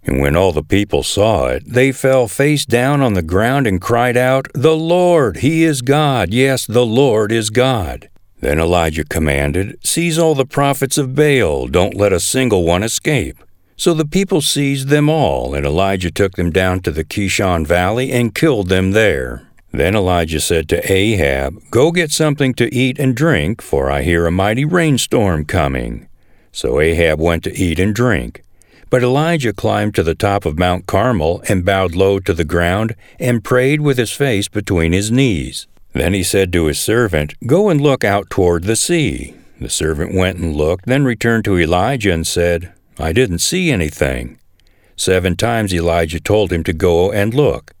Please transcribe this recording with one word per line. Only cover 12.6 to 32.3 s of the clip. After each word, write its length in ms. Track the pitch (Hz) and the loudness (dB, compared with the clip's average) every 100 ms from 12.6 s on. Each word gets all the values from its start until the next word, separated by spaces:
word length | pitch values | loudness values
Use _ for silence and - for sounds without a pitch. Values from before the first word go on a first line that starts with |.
one 200 | 85 87 | 2 0
escape." 540 | 113 - - 143 71 - - - _ - | 0 -4 -2 -2 -2 -10 -20 -20 _ -4
So 160 | - | -2
the 140 | 160 151 | 0 0
people 340 | 185 196 180 | -2 0 -2
seized 480 | 143 - 139 135 135 | -2 -2 -2 -4 0
them 220 | 151 147 | 2 2
all, 440 | 160 117 67 62 | 2 0 0 -2
and 120 | 71 71 | -4 0
Elijah 460 | 78 98 98 90 | 0 0 0 -4
took 240 | - 98 90 | -2 -2 0
them 160 | 87 | -2
down 280 | 85 92 92 | 0 0 0
to 120 | 92 | -4
the 120 | 76 | -6
Kishon 640 | 78 - 101 - 98 87 76 | -6 -4 -4 -2 0 0 0
Valley 460 | 87 90 113 131 | 0 2 -2 -2
and 220 | 127 120 | 0 -2
killed 340 | - 160 123 92 | 0 0 0 0
them 240 | 92 92 | 0 2
there. 500 | 101 110 73 62 60 - - _ | 4 2 0 -4 -10 -14 -20 _
Then 240 | - 80 107 | -2 0 2
Elijah 440 | 92 87 82 78 | 0 0 0 -2
said 280 | - 85 73 | 0 -2 0
to 220 | 82 - | -4 0
Ahab, 680 | 95 104 107 71 67 67 - - | 0 2 2 0 0 -4 -8 -4
"Go 200 | 117 147 | 2 2
get 220 | 175 156 | 2 -2
something 420 | - 156 143 135 | 0 0 0 -2
to 180 | 120 127 | 0 -2
eat 260 | 120 131 127 | 0 -2 0
and 140 | 135 | -2
drink, 460 | 120 160 113 76 113 | 2 2 2 0 -4
for 300 | - 71 67 | -2 -2 0
I 120 | 71 | 0
hear 220 | 78 85 | 0 2
a 60 | 85 | 2
mighty 340 | 90 98 113 | 0 0 0
rainstorm 800 | 147 180 165 131 - 127 101 80 | 0 0 2 0 0 0 2 0
coming." 640 | 73 92 73 65 58 57 - - _ - _ | -2 -2 0 -2 -6 -10 -14 -20 _ -20 _
So 280 | - - 65 | -8 -2 0
Ahab 400 | 78 80 82 78 | 0 2 2 2
went 220 | 85 82 | 0 0
to 160 | 90 - | -4 -4
eat 200 | 92 80 | -2 0
and 160 | 98 | -2
drink. 480 | 104 123 92 60 - - - _ _ - | 0 0 0 -4 -12 -20 -20 _ _ -2
But 120 | 127 | 0
Elijah 500 | 123 131 160 170 120 | 2 2 2 0 -2
climbed 420 | 95 - 104 104 98 | -2 -2 0 -2 0
to 60 | |
the 120 | 85 | -2
top 320 | 80 101 101 85 | 0 0 0 -2
of 120 | 76 | 0
Mount 280 | 90 90 - | 0 0 -2
Carmel 560 | 98 117 120 78 87 - | 0 0 0 0 -2 -2
and 160 | 98 | -2
bowed 300 | 90 98 92 | 0 0 0
low 240 | 85 98 98 | 2 2 2
to 120 | 92 | -2